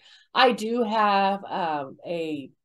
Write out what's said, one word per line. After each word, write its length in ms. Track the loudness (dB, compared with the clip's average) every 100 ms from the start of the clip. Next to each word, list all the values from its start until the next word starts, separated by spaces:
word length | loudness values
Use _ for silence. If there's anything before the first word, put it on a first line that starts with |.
| _ -20 _
I 200 | 2 4
do 280 | 4 -2 -2
have, 600 | 0 2 2 4 2 0 -4
um, 520 | -4 -4 -4 -6 -12
a 460 | -8 -6 -6 -8 -10 _